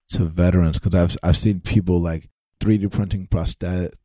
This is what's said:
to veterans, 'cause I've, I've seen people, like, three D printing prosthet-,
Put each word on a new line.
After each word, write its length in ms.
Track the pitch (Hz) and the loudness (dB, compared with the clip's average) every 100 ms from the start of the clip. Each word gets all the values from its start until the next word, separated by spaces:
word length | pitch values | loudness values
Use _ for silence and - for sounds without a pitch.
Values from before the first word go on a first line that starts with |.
| - | -10
to 160 | - 82 | -4 -2
veterans, 520 | 82 87 90 82 78 | 2 2 4 2 0
'cause 160 | - | 0
I've, 240 | 90 87 - | 2 2 0
I've 140 | 87 - | 0 2
seen 220 | 110 95 | 2 -2
people, 380 | - 110 90 90 | 0 0 2 0
like, 300 | 85 82 - _ _ - | 0 -4 -10 _ _ -6
three 180 | 107 107 | 0 0
D 80 | 98 | 0
printing 380 | - 98 98 92 | -4 -4 -4 -4
prosthet-, 680 | 87 80 - 90 90 87 - | -2 -2 -4 -4 -4 -6 -8